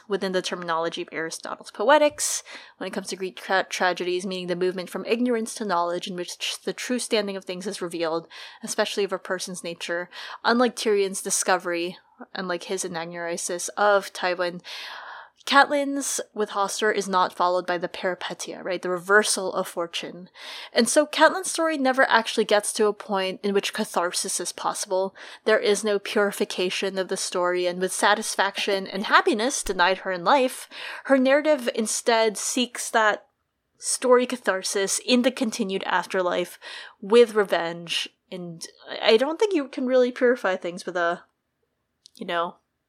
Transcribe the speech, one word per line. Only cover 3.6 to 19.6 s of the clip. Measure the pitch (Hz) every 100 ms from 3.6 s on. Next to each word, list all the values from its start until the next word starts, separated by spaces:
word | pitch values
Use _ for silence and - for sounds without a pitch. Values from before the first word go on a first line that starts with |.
| 180
tragedies, | - 185 175 180 180 190
meaning | 185 180
the | 175
movement | 185 185 180
from | 190 -
ignorance | 233 247 233 226 -
to | 214
knowledge | 175 170 175 202
in | 180
which | 175 - - -
the | -
true | 180 - 247
standing | - 220 202 190
of | 190
things | 180 202
is | 202
revealed, | 175 170 165 165 160 - - -
especially | 226 - 208 -
of | 196
a | 190
person's | - 185 - 180
nature, | 175 170 - 170 175 - - -
unlike | - 240 247 240
Tyrion's | 233 202 196 196
discovery, | 202 - - 185 185 170 170 175 _ _ 240
unlike | - 185 175
his | - 190
anagnorisis | 185 170 170 175 170 170 - 175 - -
of | 208 202 190
Tywin, | - 185 180 175 180 - - - - - - - _ -
Catelyn's | 269 269 294 277 277 262 - -
with | 208 208
Hoster | 208 196 - 214
is | 202 196
not | 185 185
followed | - 180 180 175
by | 175
the | 175
peripetia, | - - 180 - 180 - 165
right? | 170 180
The | 180
reversal | 180 180 208 214 - 190
of | 190